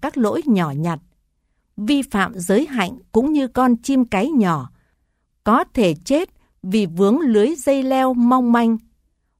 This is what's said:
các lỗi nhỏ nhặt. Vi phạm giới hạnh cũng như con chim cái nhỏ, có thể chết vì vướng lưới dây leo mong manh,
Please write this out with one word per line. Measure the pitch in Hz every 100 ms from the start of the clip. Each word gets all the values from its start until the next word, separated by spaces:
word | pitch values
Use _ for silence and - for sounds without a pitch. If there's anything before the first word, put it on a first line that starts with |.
các | 285 294
lỗi | 214 269 302
nhỏ | 202 160
nhặt. | 139 170 160 _ _ _ _ _ _ _ -
Vi | 214 285
phạm | 269 202 180 190
giới | 175 202 311
hạnh | 254 180 262 _
cũng | 220 277
như | 302 262
con | 254 254 233
chim | - 269
cái | 233 196 254
nhỏ, | 294 190 156 123 _ _ _ _ _ _ _
có | - 247 359
thể | 254 185
chết | 156 - 285 381 _ _ _
vì | 185 214 190
vướng | 165 196 262
lưới | 294 214 233
dây | 330 - 277
leo | 262 262 262
mong | 247 240 262 247
manh, | 233 233 226 _ _ _ _ _